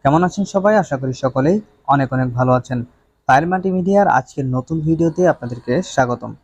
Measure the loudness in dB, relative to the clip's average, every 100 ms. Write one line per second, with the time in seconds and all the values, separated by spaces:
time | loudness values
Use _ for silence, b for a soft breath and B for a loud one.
0 | 2 2 0 -2 -4 0 2 2 0 -4
1 | -4 -4 -4 0 0 0 -4 _ 0 0
2 | 2 -2 -2 0 2 2 0 -8 -8 _
3 | _ _ 2 2 2 -2 -2 -2 2 2
4 | 4 0 -2 -6 -4 -4 -4 -4 -2 0
5 | 0 2 0 0 -6 -10 -4 -4 -2 -2
6 | 0 -2 -8 -16